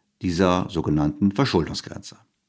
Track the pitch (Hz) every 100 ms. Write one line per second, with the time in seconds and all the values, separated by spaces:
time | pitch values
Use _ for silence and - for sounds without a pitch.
0 | _ _ 90 85 92 90 - 82 78 76
1 | 76 - 101 - 139 92 - - - -
2 | - - _ _